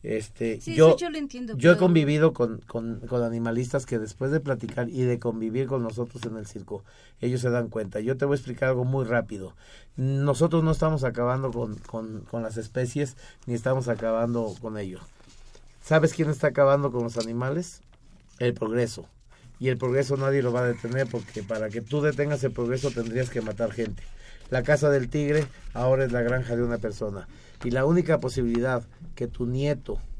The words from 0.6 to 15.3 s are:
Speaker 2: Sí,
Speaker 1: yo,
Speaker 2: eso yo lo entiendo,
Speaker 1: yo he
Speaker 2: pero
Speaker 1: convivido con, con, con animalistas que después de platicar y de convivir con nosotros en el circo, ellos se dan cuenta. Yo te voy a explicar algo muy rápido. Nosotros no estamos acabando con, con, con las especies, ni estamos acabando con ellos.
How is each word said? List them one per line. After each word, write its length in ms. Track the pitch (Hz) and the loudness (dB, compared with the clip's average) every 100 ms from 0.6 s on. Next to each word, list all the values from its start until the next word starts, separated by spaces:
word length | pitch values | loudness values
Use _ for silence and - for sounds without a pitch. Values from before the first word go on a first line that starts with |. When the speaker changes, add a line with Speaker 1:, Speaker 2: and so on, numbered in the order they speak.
Speaker 2:
Sí, 140 | - - | -2 8
Speaker 1:
yo, 140 | 160 | 10
Speaker 2:
eso 80 | 170 | 10
yo 120 | 349 | 2
lo 80 | 302 | -4
entiendo, 400 | 285 247 240 147 | -8 -8 -8 4
Speaker 1:
yo 140 | 151 | 8
he 20 | |
Speaker 2:
pero 60 | 175 | 8
Speaker 1:
convivido 480 | 180 165 143 151 160 | 8 6 4 4 4
con, 260 | - 120 107 - | 4 -2 -2 -8
con, 320 | 117 113 110 123 | -6 -6 -8 -4
con 160 | 123 | -2
animalistas 640 | 117 117 117 117 123 139 - | 0 -2 -2 -2 0 -2 -2
que 100 | 117 | -4
después 320 | 107 - 135 | -4 -4 0
de 100 | 156 | 0
platicar 480 | 139 123 120 - 120 | 0 -4 -4 -4 -4
y 140 | 131 | 0
de 160 | 127 120 | 0 2
convivir 480 | 120 113 110 117 135 | -2 -2 -2 -2 -2
con 160 | 135 | -2
nosotros 420 | 113 110 120 120 117 | -2 -4 -8 -6 -8
en 120 | 110 | -8
el 80 | 104 | -10
circo, 380 | 107 92 101 - - - - | -12 -10 -12 -12 -20 -20 -6
ellos 200 | 123 123 | -4 0
se 80 | 123 | 0
dan 200 | 120 113 | 0 -2
cuenta. 300 | 113 101 107 | -4 -4 -4
Yo 140 | 113 131 | -2 0
te 80 | 139 | 0
voy 100 | 143 | 0
a 20 | |
explicar 320 | 135 117 131 | -4 -2 0
algo 160 | 127 127 | 0 0
muy 180 | 135 | -2
rápido. 520 | 117 120 - 104 92 - - - - - | 0 0 -2 -8 -10 -14 -20 -20 -16 -4
Nosotros 640 | 131 135 139 131 165 165 | -2 2 2 4 4 4
no 60 | 160 | 2
estamos 340 | 151 156 156 | 2 2 2
acabando 460 | 127 113 120 131 135 | 0 0 0 0 -2
con, 240 | 117 117 104 | -4 -6 -6
con, 400 | - 113 113 110 | -10 -10 -8 -12
con 220 | - 117 | -10 -8
las 140 | 113 110 | -6 -8
especies, 600 | 113 127 127 143 139 - - - - | -6 -4 -2 -2 -4 -6 -20 -16 -6
ni 80 | 120 | -2
estamos 320 | 127 131 123 | 0 0 0
acabando 680 | 110 113 113 117 117 110 92 | -2 0 0 0 0 -2 -6
con 160 | 113 107 | -8 -6
ellos. 240 | 98 87 - - - | -8 -10 -18 -20 -20